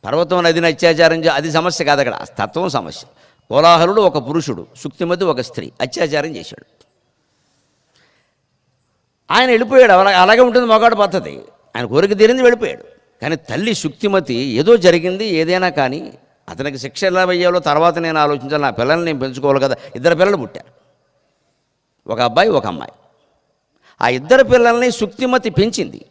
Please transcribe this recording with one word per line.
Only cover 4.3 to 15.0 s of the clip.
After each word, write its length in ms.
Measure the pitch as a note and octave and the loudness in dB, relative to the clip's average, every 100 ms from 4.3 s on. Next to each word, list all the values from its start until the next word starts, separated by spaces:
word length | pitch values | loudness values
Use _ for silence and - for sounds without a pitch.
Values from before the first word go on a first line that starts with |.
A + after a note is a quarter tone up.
| D#3+ D#3 F#2+ - - | -6 -4 -10 -12 -14
శుక్తిమతి 400 | D3 - E3+ F3 | -16 -8 -6 -2
ఒక 180 | F#3 B2+ | -2 -2
స్త్రీ, 300 | A#2+ - C#2+ _ | -6 -10 -14 _
అత్యాచారం 540 | D#3 - D#3+ D3 D#3 B2+ | -8 -4 -4 -2 -6 -10
చేశాడు. 500 | - - _ _ _ _ _ _ _ _ _ _ _ _ _ _ _ _ _ _ _ _ _ _ _ _ _ _ _ | -16 -20 _ _ _ _ _ _ _ _ _ _ _ _ _ _ _ _ _ _ _ _ _ _ _ _ _ _ _
ఆయన 180 | G3 B3+ | 0 2
వెళ్ళిపోయాడు. 420 | A3+ A#3 C4 B3 | 2 4 6 8
అలా, 300 | F#3 G3 F#3 | 6 6 4
అలాగే 180 | F#3 A#3 | 4 6
ఉంటుంది 260 | B3+ A#3+ A#3+ | 4 2 2
మగాడు 300 | A3 A#3 G#3+ | 2 2 0
పద్ధతి. 440 | G3+ F#3+ D2+ C#2 - _ _ - | -2 -2 -8 -16 -20 _ _ -10
ఆయన 100 | A#2+ | -4
కోరిక 320 | C3 G3 G3+ | 0 0 2
తీరింది, 240 | A3 B3+ | 2 2
వెళ్ళిపోయాడు. 420 | B3 A#3+ G#3 C#3 - _ _ _ | -2 -2 -6 -10 -18 _ _ _
కానీ 140 | C#3+ D#3+ | -8 -8
తల్లి 380 | - B2 G#3+ | -8 -6 -6
శుక్తిమతి 600 | G#3 D3+ - G#3 F#3+ C#3+ | -6 -8 -6 -2 -2 -2
ఏదో 440 | A#2+ C3+ A2+ E3 A#3 | -6 -4 -2 4 4
జరిగింది, 480 | F3+ E3+ | 6 2